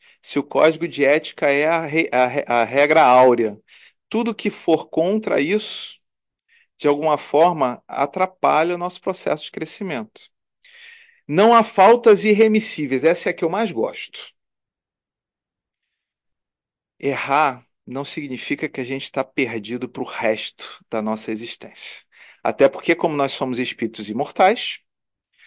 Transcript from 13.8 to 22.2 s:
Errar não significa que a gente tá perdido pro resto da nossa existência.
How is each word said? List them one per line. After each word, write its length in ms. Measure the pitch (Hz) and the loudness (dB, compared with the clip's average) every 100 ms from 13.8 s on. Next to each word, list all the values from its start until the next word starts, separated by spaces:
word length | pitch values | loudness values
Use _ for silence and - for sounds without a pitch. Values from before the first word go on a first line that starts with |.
| - - - - - _ _ _ _ _ _ _ _ _ _ _ _ _ _ _ _ _ _ _ _ _ _ _ _ _ _ _ | -6 -6 -14 -16 -20 _ _ _ _ _ _ _ _ _ _ _ _ _ _ _ _ _ _ _ _ _ _ _ _ _ _ _
Errar 640 | 135 127 139 139 147 123 _ _ - | -6 -4 -2 2 2 -2 _ _ -12
não 180 | 127 | -10
significa 640 | 139 - 143 123 - 139 151 | -8 -10 -10 -10 -6 -6 -6
que 140 | - | -8
a 40 | 123 | -8
gente 260 | 135 - | -8 -8
tá 120 | 139 | -8
perdido 640 | 135 - 123 113 104 120 123 | -6 -4 -4 -4 -8 -10 -10
pro 160 | - | -10
resto 800 | 123 - 113 110 - - - - - | -10 -4 -2 -2 -6 -14 -18 -18 -10
da 120 | 113 | -6
nossa 300 | 107 110 - | -4 -6 -6
existência. 720 | 110 113 - - - - - _ _ | -10 -10 -14 -16 -16 -14 -16 _ _